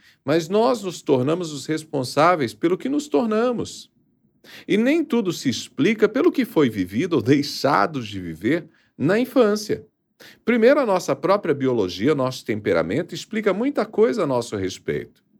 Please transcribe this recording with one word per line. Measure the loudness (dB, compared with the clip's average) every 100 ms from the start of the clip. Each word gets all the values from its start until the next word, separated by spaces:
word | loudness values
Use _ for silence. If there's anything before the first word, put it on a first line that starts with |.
| _ _
mas | -2 0 0
nós | 2 2 0
nos | -4 -6
tornamos | 0 2 2 -2 -4
os | -8 -6
responsáveis | -6 -6 -6 -4 2 4 4 0
pelo | -2 -2 -2
que | -2
nos | -4 0
tornamos. | 0 0 0 0 -2 -6 -12 -20 _ _ _ _ _ -20 -12 -2
E | 2
nem | 2 2
tudo | 0 0 -2
se | -2 -4
explica | -4 -6 -2 0 4 2
pelo | 4 2
que | 2 0
foi | 2 2
vivido | 2 -4 -2 0
ou | 0
deixado | 2 2 0 -2 0 2 0 -4
de | -10 -10
viver | -10 -6 -2 -2 -4 _ _ -4
na | -2 0
infância. | 0 2 2 0 -4 -6 -8 _ _ _ -20 -8 -2
Primeiro, | 4 4 4
a | 2
nossa | 0 -2 -2
própria | 0 0 0 -2
biologia, | 0 0 0 0 0
nosso | 0 -2 -4 -6
temperamento, | -4 0 0 0 -2 -4 -10
explica | -8 -4 0
muita | 0 0 -2
coisa | -2 2 2 2
a | 0
nosso | -2 -2 -4
respeito. | -4 -6 -6 -6 -8 _ _